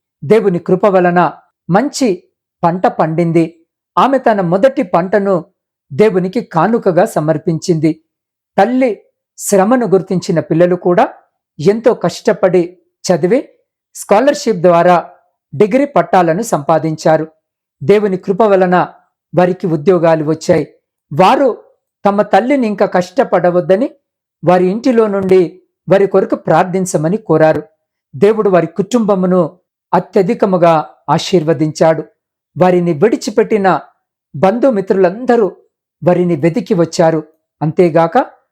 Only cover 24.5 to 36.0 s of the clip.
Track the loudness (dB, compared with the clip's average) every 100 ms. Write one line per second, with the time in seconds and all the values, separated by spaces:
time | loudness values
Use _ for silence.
24.5 | 2 0 -2 0 0 0 -2 0 2 0
25.5 | -6 _ _ 0 0 2 0 -2 -4 0
26.5 | 0 0 -4 -4 -4 -2 -4 -2 2 2
27.5 | 0 -6 _ _ _ _ 0 0 2 2
28.5 | 0 0 -4 -4 -2 0 0 0 0 -2
29.5 | -6 _ _ _ -4 -2 -2 -2 -2 -2
30.5 | 2 2 2 -2 -10 -4 -4 -2 -2 0
31.5 | -2 -4 0 0 0 -6 _ _ _ _
32.5 | -2 0 2 0 0 0 -2 -4 -2 0
33.5 | 0 0 -2 -6 _ _ _ _ -2 -2
34.5 | 0 0 0 -2 0 0 -2 -2 0 0
35.5 | -4 _ _ _ _